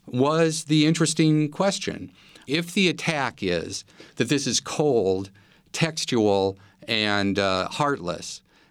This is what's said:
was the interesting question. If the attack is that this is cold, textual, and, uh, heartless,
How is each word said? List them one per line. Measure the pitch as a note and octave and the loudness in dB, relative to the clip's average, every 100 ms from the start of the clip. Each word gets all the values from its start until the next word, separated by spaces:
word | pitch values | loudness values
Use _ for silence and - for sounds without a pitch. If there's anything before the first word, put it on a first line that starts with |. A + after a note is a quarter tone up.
| - | -6
was | B2 C#3 D#3+ E3 D#3+ - | 0 2 2 2 0 0
the | D#3 D3+ | 4 4
interesting | E3 D#3+ D#3+ D#3+ D3+ D3+ | 4 0 2 2 2 0
question. | - G3 G3 - - F#2+ - - - - | 0 -2 -2 -6 -8 -12 -18 -20 -18 -6
If | D#3 E3+ | -4 -2
the | G#3 F3+ | 0 2
attack | - - D3+ B2+ - | 0 -2 -2 -4 -4
is | F#2+ F2 E2 G2 - - - - | -2 -2 -4 -10 -14 -20 -10 -4
that | A#2+ | 0
this | C#3+ C#3+ | 0 0
is | G#2+ | -4
cold, | - - D3+ A#2+ F#2+ F#2+ G2 - _ _ _ | -4 -2 2 2 2 0 -4 -14 _ _ _
textual, | - E3 D#3 - A#2+ G#2 G2 F#2+ F#2+ - _ - | -4 -2 -2 -2 2 4 4 2 -2 -12 _ -4
and, | A2+ G#2+ G2+ G2+ F#2+ | -2 0 0 0 0
uh, | G2 F#2 F#2 | 0 0 -2
heartless, | - D3 C#3+ F2 E2 - - _ _ _ | -2 -2 -2 -6 -8 -10 -16 _ _ _